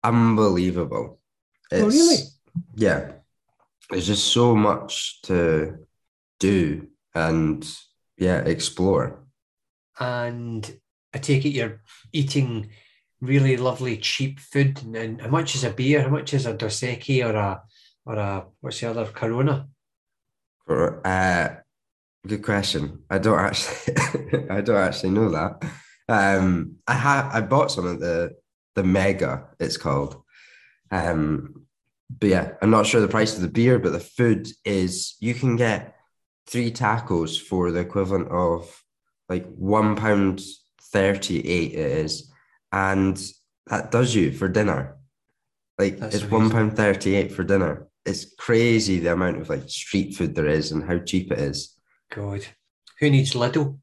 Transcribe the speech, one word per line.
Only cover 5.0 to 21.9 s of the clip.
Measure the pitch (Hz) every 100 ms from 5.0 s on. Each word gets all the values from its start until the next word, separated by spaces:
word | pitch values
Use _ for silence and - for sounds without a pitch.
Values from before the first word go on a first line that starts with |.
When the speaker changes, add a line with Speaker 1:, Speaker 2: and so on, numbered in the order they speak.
| - -
Speaker 1:
to | - 92 82 78 76 - - _ _ _ _ _
do | 95 98 80 78 - _ _
and, | 82 80 80 80 76 - - _ _ _ _
yeah, | 92 90
explore. | - 80 - - 92 82 65 - - _ _ _ _ _ _ -
Speaker 2:
And | 123 123 120 120 120 113 107 - _ _ _
I | 143
take | - 135 143
it |
you're | 135 117 107 _ - -
eating | 156 139 147 127 113 107 - _ _ _ _
really | 127 139 135 123
lovely | 127 127 127 107
cheap | - - 135 135
food. | - 139 139 135
And, | 113 113
and | 113 110
how | 113
much | 156 165
is | 131
a | 123
beer? | 104 131 147
How | 131
much | 147 -
is | 139 120
a |
Dos | 104 110 -
Equis | 123 120 - 131
or | 120 107
a, | 101 95 - _ _ _ -
or | 107
a, | 101 95 90 _
what's | 131 -
the | 117
other, | 113 110
Corona? | - 117 117 139 139 - _ _ _ _ _ _ _ _ _ -
Speaker 1:
For, | 76 85 80 95
uh, | 92 92 87 73 - _ _ _